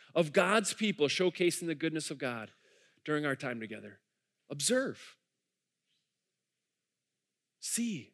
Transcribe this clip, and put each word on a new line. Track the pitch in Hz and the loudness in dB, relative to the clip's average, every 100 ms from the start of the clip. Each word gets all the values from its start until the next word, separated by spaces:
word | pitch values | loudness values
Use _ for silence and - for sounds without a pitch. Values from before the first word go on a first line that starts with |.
| - | -2
of | - 160 | 2 4
God's | 143 180 220 202 | 4 6 4 2
people | - 220 190 147 | 0 0 4 2
showcasing | - 185 - 175 - 170 | 4 2 2 0 0 -2
the | 151 | -2
goodness | 165 156 - | -2 -2 -4
of | 139 | -6
God | 135 117 107 - _ _ _ _ - | -6 -6 -10 -16 _ _ _ _ -4
during | 151 147 | -2 0
our | 135 | -2
time | 139 117 | -4 -6
together. | 110 107 101 - _ _ _ _ - | -8 -10 -14 -18 _ _ _ _ -12
Observe. | 143 143 254 262 - - - _ _ _ _ _ _ _ _ _ _ _ _ _ _ _ _ _ _ _ _ _ _ _ _ | -2 2 2 0 -6 -14 -20 _ _ _ _ _ _ _ _ _ _ _ _ _ _ _ _ _ _ _ _ _ _ _ _
See. | - - 233 175 104 | -6 -4 -2 -4 -8